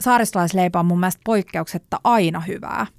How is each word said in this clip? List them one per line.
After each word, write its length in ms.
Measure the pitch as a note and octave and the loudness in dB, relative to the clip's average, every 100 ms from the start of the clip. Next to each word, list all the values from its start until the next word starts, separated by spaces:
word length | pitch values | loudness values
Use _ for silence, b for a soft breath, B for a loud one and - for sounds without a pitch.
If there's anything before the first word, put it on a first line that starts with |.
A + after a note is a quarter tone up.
saaristolaisleipä 800 | B3+ A#3+ - F#3+ F3 F#3 F3+ F3 | 2 2 2 0 0 2 2 2
on 60 | E3+ | 2
mun 140 | F3 | 2
mielestä 200 | F#3 - | 0 -2
poikkeuksetta 760 | - G#3+ F3+ E3 D#3+ E3+ - - | -2 0 -2 -6 -6 -8 -8 -2
aina 360 | - A#3 E3+ E3+ | 2 2 2 -2
hyvää. 460 | E3 - - - G#3+ | -6 -8 -8 -8 -8